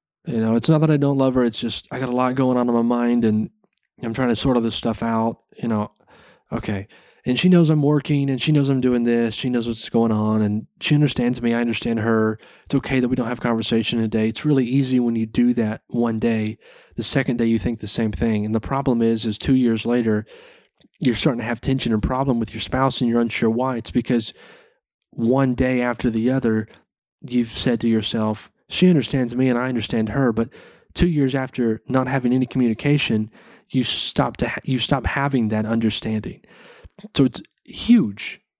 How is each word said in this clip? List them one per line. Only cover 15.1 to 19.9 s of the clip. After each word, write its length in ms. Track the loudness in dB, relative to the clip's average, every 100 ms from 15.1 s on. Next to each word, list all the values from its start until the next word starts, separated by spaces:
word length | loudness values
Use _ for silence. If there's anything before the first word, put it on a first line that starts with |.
| -2
you 80 | -2
do 280 | 2 2 2
that 260 | 0 -4 _
one 320 | -2 0 0
day. 380 | 0 0 -2 -6 -16 -20 -16 -6
The 80 |
second 320 | 0 0 0 0
day 100 | 2
you 140 | 2
think 200 | -2 -4
the 80 | -6
same 260 | -2 -2
thing. 320 | -2 0 0 0
And 100 | -2
the 60 |
problem 400 | -2 -2 0 2
is, 240 | 2 0 -2
is 120 | -4
two 180 | 0 2
years 300 | 2 0
later, 400 | 0